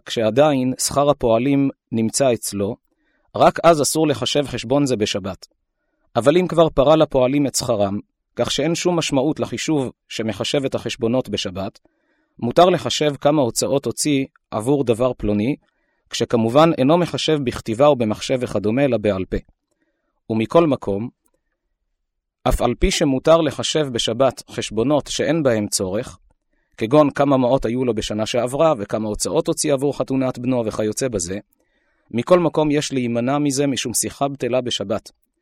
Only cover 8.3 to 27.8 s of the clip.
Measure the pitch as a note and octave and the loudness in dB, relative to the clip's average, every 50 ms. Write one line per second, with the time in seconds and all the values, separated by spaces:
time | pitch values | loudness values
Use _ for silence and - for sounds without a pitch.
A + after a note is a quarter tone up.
8.3 | _ - A#2 - - - C3+ E3 E3+ - - F3+ F3 E3 D3 - C#3+ C3+ B2+ D#3 | _ -4 -4 -2 -2 -2 0 0 0 0 0 0 0 0 0 0 0 0 0 0
9.3 | C#3+ - A#2+ - B2 G#2+ - D#3+ D#3 C#3+ C3 G#2+ - _ _ - - - A2 A2 | -2 -2 -4 -6 -6 -6 -2 -2 -2 -2 -2 -4 -8 _ _ -12 -8 -6 -4 -4
10.3 | G#2 - A#2 - - D3 C3+ C3 - A2 - A#2 - - A#2 A2+ A#2+ B2 - - | -4 -4 -4 -2 -2 -2 -2 -2 -4 -6 -6 -8 -6 -4 -2 -2 0 -2 -2 -4
11.3 | G#2 G#2 - G2 F2 G2 F#2+ F#2 - _ _ _ _ _ _ _ _ _ _ _ | -6 -6 -6 -6 -8 -8 -10 -10 -12 _ _ _ _ _ _ _ _ _ _ _
12.3 | _ - A2+ A#2+ - D#3+ F3 F#3+ F3+ D3+ - A#2 - - D#3 D3 C#3+ - - C#3+ | _ -6 -6 2 4 6 6 6 4 2 -2 -4 -2 0 0 -2 0 2 2 2
13.3 | D3+ D3+ C3 A2+ - - B2 G2+ C3+ C#3 - A#2 - - - D3+ C#3+ C3+ C3+ - | 4 2 2 0 -2 -2 -2 0 0 -2 -2 -4 -4 -2 0 0 0 0 -2 -4
14.3 | _ _ _ _ - A2 G#2+ C3 D3 C#3 C#3 A#2+ A2+ G#2 B2+ B2+ B2 - - G#2 | _ _ _ _ -6 -4 0 0 0 2 2 0 0 2 0 0 -2 -2 -2 0
15.3 | G#2 G#2 G#2 C3 D3+ - _ _ _ _ _ _ _ _ _ _ - - A#2 - | 0 2 0 0 -2 -4 _ _ _ _ _ _ _ _ _ _ -6 -4 -2 0
16.3 | - A#2 A2 A2+ A#2+ D3 D#3+ E3+ - - C3 C#3 E3 F3+ E3+ - - B2+ - D#3 | 0 2 2 4 4 6 6 6 4 4 2 4 4 2 2 0 -4 -4 -2 0
17.3 | D#3 D3 C3+ A#2+ - - - - A2 A2 C#3+ D3+ C#3+ A#2 A2+ G#2+ G#2 - - - | 0 0 -2 -4 -6 -6 -6 -4 0 4 4 4 4 4 0 -2 -2 -4 -4 -4
18.3 | C3+ B2 B2 - - G#2 F#2+ G#2 A#2 C3 C#3+ C3+ A#2 G#2+ G#2 G#2 G2 F#2 F#2 - | -2 -2 -2 -4 -4 -2 -2 0 0 2 2 0 0 0 0 0 0 -2 -4 -6
19.3 | - F2+ - _ _ _ _ _ _ _ _ _ _ _ _ _ _ _ _ - | -6 -8 -8 _ _ _ _ _ _ _ _ _ _ _ _ _ _ _ _ -4
20.3 | A2+ A2 A2+ - - E3+ E3+ D3+ C3 - - G#2 G2 G2+ A#2 C3 - _ _ _ | -2 -2 0 2 4 4 4 2 0 -2 -2 -4 -4 -4 -6 -8 -12 _ _ _
21.3 | _ _ _ _ _ _ _ _ _ _ _ _ _ _ _ _ _ _ _ _ | _ _ _ _ _ _ _ _ _ _ _ _ _ _ _ _ _ _ _ _
22.3 | _ _ - B2 - - - B2 A#2+ - - G3 - - F3 C#3+ C3+ B2+ - D#3+ | _ _ -4 -2 -2 0 0 -2 0 0 0 0 0 0 0 0 0 0 4 4
23.3 | D#3+ E3 D#3+ C#3 - - A2+ - - D#3+ D3+ C3+ A#2 A2+ - - A2 A#2+ C3+ B2+ | 4 4 4 0 -4 -4 -4 -2 -2 -2 -2 -2 -4 -4 -4 -2 0 0 0 0
24.3 | - - - - - B2+ A2 - G#2+ G#2+ A#2+ C#3 D3+ C3+ - - - - G#2+ G#2+ | 0 -4 -10 -12 -8 -8 -8 -4 -2 -2 0 0 0 0 -2 -4 -4 -2 -2 0
25.3 | D#3 E3 C#3+ C3 A#2 G#2+ G#2 G2+ - - G2 F#2 F#2 A2 C3 - - - _ _ | 0 0 2 2 0 0 -2 -2 -4 -4 -4 -4 -4 -6 -6 -8 -14 -20 _ _
26.3 | _ _ _ _ _ _ _ _ _ - A2+ G#2+ C#3 D3+ D3+ C3+ - - C#3 C#3+ | _ _ _ _ _ _ _ _ _ -6 -2 2 4 4 4 4 2 0 2 2
27.3 | C#3 C3 B2+ A#2+ C3 C3+ - A2+ A#2 B2+ | 2 2 2 2 0 0 0 -2 -2 -2